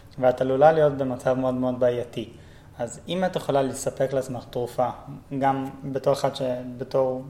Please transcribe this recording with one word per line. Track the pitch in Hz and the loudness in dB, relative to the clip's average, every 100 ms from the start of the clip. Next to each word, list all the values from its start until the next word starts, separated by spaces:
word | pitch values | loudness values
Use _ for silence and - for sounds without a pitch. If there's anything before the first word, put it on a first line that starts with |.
| - - | -20 2
ואת | 127 123 | 2 4
עלולה | 131 131 151 | 2 6 6
להיות | 151 151 | 8 4
במצב | 135 131 123 139 | 2 -4 -2 0
מאוד | 131 131 | 0 0
מאוד | 127 127 123 | 0 -2 2
בעייתי. | 123 120 110 - 107 - - - - - | 2 2 -4 -8 -10 -14 -20 -20 -20 -10
אז | 120 - - | -10 -8 -6
אם | 175 | -2
את | 185 180 | 0 -2
יכולה | - 139 | 0 2
לספק | 135 120 135 - 135 | 2 -2 -6 0 0
לעצמך | 135 127 120 - | 0 -2 -8 -6
תרופה, | 127 120 - 123 113 - - - 139 | -6 -4 -2 -2 -2 -12 -16 -8 -2
גם | 135 135 135 - | 0 0 -4 -10
בתור | 143 131 - | -6 -2 0
אחד | 139 135 | 2 0
ש-, | 131 131 123 127 123 | -2 -4 -4 -6 -10
בתור | 127 139 131 127 139 | -4 0 0 -2 -6